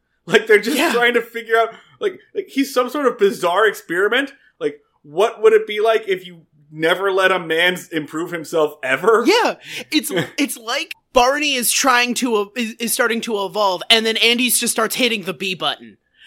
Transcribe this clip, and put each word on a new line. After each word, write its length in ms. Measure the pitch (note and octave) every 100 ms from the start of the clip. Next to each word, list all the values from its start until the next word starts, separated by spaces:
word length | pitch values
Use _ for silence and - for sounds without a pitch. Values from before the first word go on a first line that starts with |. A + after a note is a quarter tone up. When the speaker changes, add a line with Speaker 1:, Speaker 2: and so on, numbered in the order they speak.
| _ _ -
Speaker 1:
Like, 220 | A3 A3
they're 100 | G#3
just 200 | G3 C#4
Speaker 2:
Yeah. 160 | E4
Speaker 1:
trying 200 | A#3 A#3+
to 80 | A#3+
figure 360 | - A3+ A3+ A3+
out, 180 | A3 - _ -
like, 180 | G3 - _
like, 140 | - -
he's 260 | C4+ C4+
some 160 | B3 B3+
sort 160 | D4 C4
of 120 | -
bizarre 480 | G3+ - E3+ F3+ G#3+
experiment. 680 | - - F3 G#3 B3 C#4 - _ -
Like, 220 | D3+ C#3+ _ _
what 380 | D3+ D#3 A3+ G#3
would 80 | A3
it 140 | A3 G#3+
be 140 | G#3
like 260 | A3 A3 A3
if 180 | F#3 F3+
you 220 | E3+ _ _ _
never 400 | D#3 D#3+ F#3 G3
let 200 | F#3+ F#3
a 40 | F#3
man 340 | E3 E3 F3+
s-, 160 | F3+ -
improve 420 | D#3+ C#3+ D#3 F3
himself 460 | E3+ D3 E3 D3+ -
ever? 420 | B2+ C3+ F#3 A#3 A#3+
Speaker 2:
Yeah, 280 | A4+ E4+ F#3 - - -
it's, 180 | D#4 -
Speaker 1:
<laughs> 280 | F#3 - -
Speaker 2:
it's 200 | B3+ -
like 360 | A3 C#4 D#4+ - _
Barney 400 | - B3 C#4+ D4
is 180 | C4+ A#3
trying 420 | - C4+ A#3+ B3 A#3+
to, 200 | B3+ G#3+
uh, 100 | G3+ B3
is, 160 | A3+
is 180 | A3+ A#3
starting 300 | - A#3+ A#3
to 240 | A#3+ G#3 G3
evolve, 360 | F#3+ G3+ F3+ -
and 160 | A3+ A3
then 120 | A3
Andy's 420 | A3+ A#3+ B3 -
just 140 | A#3+
starts 220 | - G#3+ -
hitting 280 | A#3+ A3
the 100 | F3
B 220 | E3+ G3 E3
button. 420 | D3+ B2+ A#2 G2 _ _